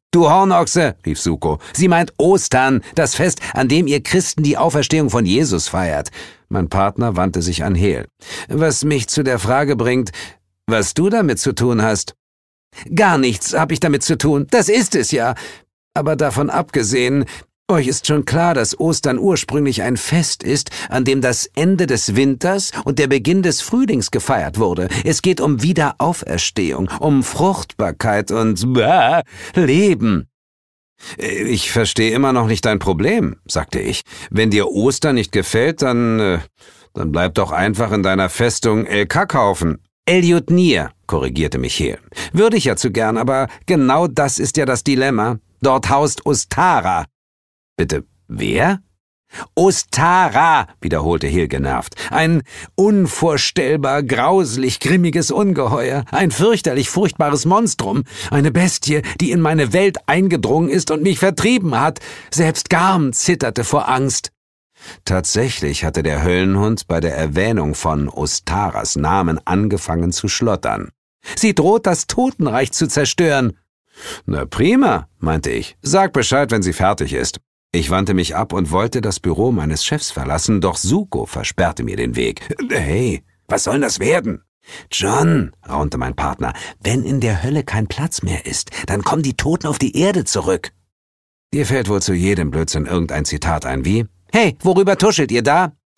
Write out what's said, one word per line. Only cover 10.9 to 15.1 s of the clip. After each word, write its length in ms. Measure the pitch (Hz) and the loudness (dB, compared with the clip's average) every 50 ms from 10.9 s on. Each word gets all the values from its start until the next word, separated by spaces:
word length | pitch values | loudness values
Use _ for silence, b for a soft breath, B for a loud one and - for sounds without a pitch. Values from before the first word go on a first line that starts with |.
| - | 0
du 140 | - 170 202 | 0 0 2
damit 280 | 214 233 196 151 117 | 2 2 2 2 0
zu 160 | 98 - 139 - | 0 -2 -4 -2
tun 300 | - 117 123 120 110 107 | 0 0 0 2 2 2
hast.“ 320 | 110 110 98 - - - _ _ _ _ _ _ _ _ _ _ _ B B B 117 165 | 0 0 -2 -4 -8 -14 _ _ _ _ _ _ _ _ _ _ _ B B B -4 0
Gar 240 | 185 214 190 170 143 | 2 4 4 4 4
nichts 340 | 131 123 110 98 - - - | 2 2 0 -2 -6 -4 0
hab 180 | - 160 143 | 0 0 0
ich 80 | 165 131 | 0 0
damit 220 | - 165 143 139 | 2 2 2 0
zu 160 | - - 165 | 0 -2 -2
tun. 300 | 117 - 147 147 143 147 - | 0 2 0 2 0 0 2
Das 200 | - 240 185 190 | 2 2 4 4
ist 260 | 208 247 214 - - | 2 2 2 2 0
es 160 | 160 117 - | 0 0 0